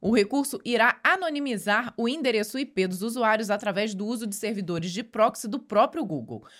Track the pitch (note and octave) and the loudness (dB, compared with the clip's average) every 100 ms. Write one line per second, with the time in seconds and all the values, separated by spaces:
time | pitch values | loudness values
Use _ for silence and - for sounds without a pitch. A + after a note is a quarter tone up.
0 | G3 A#3 G3+ C#4+ C4+ A3 A#3 A#3 A#3 - | 2 4 4 2 -2 -4 -2 2 4 4
1 | C#4+ F#4+ E4+ C#4+ C#4 G#3 G3+ G#3+ A#3+ - | 2 2 0 -2 -2 -2 0 0 0 -2
2 | A#3 D#4+ C4 A3 G#3+ C4 C#4+ - F#3 F#3 | -2 0 0 0 0 -4 -4 0 0 -2
3 | A3+ B3 A3 A3 G#3 G#3 G#3 F#3+ G#3+ F#3+ | -4 0 2 2 0 -2 -2 -2 -2 -2
4 | G#3 A#3+ A3 G3+ G#3+ G#3 F3 E3+ F3 F3+ | -4 -4 -6 -6 -4 -4 -4 -4 -4 -6
5 | - G#3+ A#3 - A3 B3 - G#3 G#3+ D#4+ | -4 4 4 2 -6 -6 0 2 4 2
6 | G#3 D3 A2+ A2 - | -4 -6 -8 -12 -16